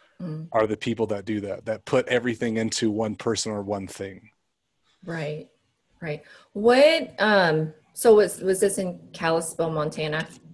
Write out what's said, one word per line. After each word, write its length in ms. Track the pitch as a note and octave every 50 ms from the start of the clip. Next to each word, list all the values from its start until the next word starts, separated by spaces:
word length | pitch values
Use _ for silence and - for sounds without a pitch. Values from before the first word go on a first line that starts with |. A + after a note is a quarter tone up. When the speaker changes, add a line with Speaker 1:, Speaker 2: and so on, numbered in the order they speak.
| _ _ _ -
Speaker 1:
Mm. 280 | F3+ D#3 D#3 D#3 D#3+ E3
Speaker 2:
are 160 | - A2+ A2
the 80 | G#2+ G#2+
people 320 | - - A#2+ A2+ A2+ A2+
that 160 | G2 G#2 G2+ F#2
do 160 | G#2 G#2+ G#2
that, 240 | G2 G2 F#2 - -
that 220 | - A2 G#2+ -
put 200 | - - B2+ B2 -
everything 480 | B2 B2 A#2 B2 A#2 - B2 A#2 A2
into 340 | A2 A2+ A2 - - A#2+ A2
one 240 | G#2 G#2+ A2+ G#2+ G2+
person 380 | - - A#2 A2+ G2 - A2 G#2+
or 80 | G#2
one 260 | G2+ G2 G2+ G2 F#2+
thing. 440 | F#2+ - - G2 F#2+ F#2+ F#2 A2 G#2+ _ _ _ _ _ _ _ _ _ _ _ _ _ _ F#3
Speaker 1:
Right, 420 | F3+ E3 E3 D3+ D3 D3+ D#3 - - _ _ _ _ _ _ _ _ _ _
right. 220 | E3+ D#3+ D3 D3+ - - - - _ _
What, 640 | - G3+ G#3 A#3 B3 C4 C#4+ D#4 D#4+ E4 C4 - - -
um, 540 | G3+ G#3+ G#3 G3 F3+ E3 D#3 D#3 D#3 D#3 - _ _ _ _
so 220 | - - A#3+ A3
was, 260 | G#3+ G3+ E3+ - -
was 180 | F3 F#3 F#3+ F#3
this 200 | G#3 G3 G3 -
in 200 | F#3+ F3+ F3 - - - -
Kalispell, 560 | - F3 E3 E3 E3 E3+ - - - E3+ D#3+
Montana? 560 | D#3 D#3 D3 D#3 D#3 E3+ D#3 D3+ D3+ D#3+ D#3+ - - - - -